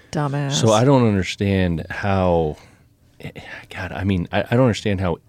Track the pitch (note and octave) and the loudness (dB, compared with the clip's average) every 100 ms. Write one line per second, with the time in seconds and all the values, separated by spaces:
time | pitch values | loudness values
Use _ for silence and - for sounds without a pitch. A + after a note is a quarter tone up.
0 | _ D#3+ C#3+ C#3+ C#3 C#3+ A2+ G#2+ C3 C3+ | _ -6 -4 -4 -4 0 2 4 4 4
1 | A#2 G2 F2 - G2+ F#2+ F2+ D#2+ - - | 4 2 -2 -2 0 2 0 -2 -6 -6
2 | G2+ F#2+ F#2 E2+ D#2 D2+ - _ _ _ | -2 0 2 2 0 -6 -16 _ _ _
3 | _ _ - - - - - - F#2 - | _ _ -18 -18 -18 -20 -18 -12 -10 -4
4 | F#2+ F#2 - G2 - A#2+ C3 G2+ G#2+ F#2 | -2 -2 -2 -4 0 2 2 0 -2 -2
5 | F#2 D#2+ | -2 -4